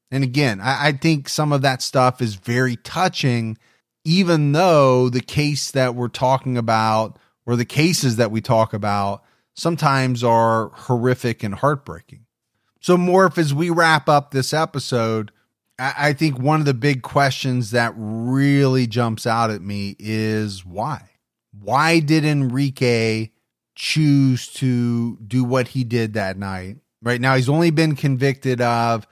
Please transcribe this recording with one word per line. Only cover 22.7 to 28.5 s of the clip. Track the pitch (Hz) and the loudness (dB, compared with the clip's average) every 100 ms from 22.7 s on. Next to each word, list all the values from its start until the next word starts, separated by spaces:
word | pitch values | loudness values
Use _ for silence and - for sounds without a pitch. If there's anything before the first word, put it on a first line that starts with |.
| 131 123 117 113 110 110 _ _ _ _ | 0 0 2 0 -2 -6 _ _ _ _
choose | - - 156 151 143 135 127 - | -10 -4 2 4 4 4 2 -4
to | - 131 120 120 117 117 110 | -6 -2 0 0 -2 -4 -8
do | 104 127 | -6 -2
what | 123 131 123 | 0 0 -2
he | 135 | -4
did | 117 120 110 | -2 -2 -2
that | 107 95 95 | -4 -6 -6
night? | 98 92 92 113 _ _ | -8 -8 -12 -16 _ _
Right | 117 123 | -4 0
now, | 131 131 | 2 2
he's | 127 | 2
only | 151 170 | 2 2
been | 156 160 | 2 0
convicted | 143 143 127 139 135 135 | 0 -2 0 -2 -2 -2